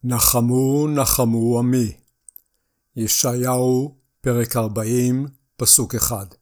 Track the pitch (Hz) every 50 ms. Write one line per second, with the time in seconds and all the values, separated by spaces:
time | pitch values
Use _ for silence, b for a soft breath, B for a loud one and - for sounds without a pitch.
0 | - 123 120 117 - - - 123 117 120 123 127 135 131 135 147 151 151 151 143
1 | 131 - - - 127 113 113 117 113 117 120 120 120 123 127 127 120 104 - -
2 | _ _ _ _ _ - _ - _ _ _ _ _ _ _ _ _ _ _ -
3 | 110 107 - - - 127 120 123 123 127 127 123 127 127 127 127 135 147 - _
4 | _ _ _ _ - 131 120 120 117 117 - 123 113 110 104 113 110 107 120 123
5 | 123 123 123 131 139 143 139 _ _ _ _ _ 123 113 - - 123 - - 113
6 | - - 120 101 98 92 - _